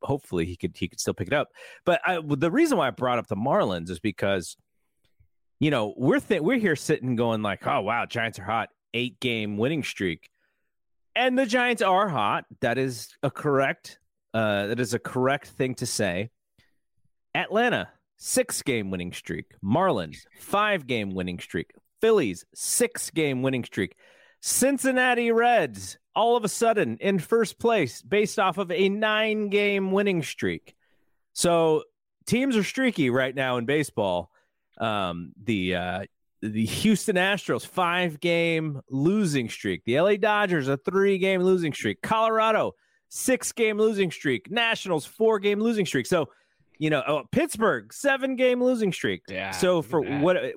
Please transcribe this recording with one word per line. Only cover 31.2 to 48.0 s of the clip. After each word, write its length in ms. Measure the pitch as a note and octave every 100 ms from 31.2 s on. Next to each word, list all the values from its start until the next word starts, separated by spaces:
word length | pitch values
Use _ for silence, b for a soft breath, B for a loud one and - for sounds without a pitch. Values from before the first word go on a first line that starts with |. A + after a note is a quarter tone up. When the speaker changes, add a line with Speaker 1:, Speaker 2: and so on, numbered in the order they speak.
| _
Speaker 1:
So 520 | - F3 E3+ E3 D#3 - _ _ _
teams 320 | - A#3 C#4 A3
are 60 |
streaky 460 | F3+ C4 B3+ F3+ B2+
right 240 | B2+ C3
now 220 | C3+ C3 B2
in 80 |
baseball. 640 | A#2 D3+ C#3+ - G2 F2 F2 _ _ _ _ -
Um, 520 | A2+ G#2 F2+ E2+ E2+ F#2
the, 340 | G#2 G#2 F2+
uh, 280 | F2 F2+ F2+ G2 _ _ -
the 240 | A2 G#2+
Houston 500 | A2 - A3 G3+ -
Astros, 500 | F3+ F#3+ G3+ - A#2+
five-game 1160 | - - F3 F3+ F3+ D3 F3 E3+ E3+ D#3+ D#3 C3+ -
losing 600 | C3+ D#3+ G#3+ F3+ C#3+ A2+
streak. 340 | - G#2 F2
The 100 | -
L 120 | C3+ G3
A 100 | G#3
Dodgers, 500 | G#3+ G#3 G3+ E3+ C3+
a 80 | C#3
three-game 640 | - F#3 G3 F#3+ F#3+ F#3
losing 320 | F#3 F#3 D#3+
streak. 280 | - A2 F#2
Colorado, 760 | - A3 A3+ A3 A3 G#3 A2+ - _ _ _
six-game 720 | - - B3+ - - A3 G#3
losing 340 | A3 G3+ F3+
streak. 400 | - D3 A#2+ -
Nationals, 540 | A3+ A#3 A3 F#3+ D#3+
four-game 540 | - - A3 G#3+ G3+ G#3
losing 260 | A#3 G#3+
streak. 200 | F3 C3+
So, 240 | - F3 C3+ b b b b -
you 120 | D#3
know, 140 | D3
oh, 180 | C3+ D3 A2+
Pittsburgh, 640 | B3+ D#4+ G#3 G#3+ B2 G#2+
seven-game 720 | -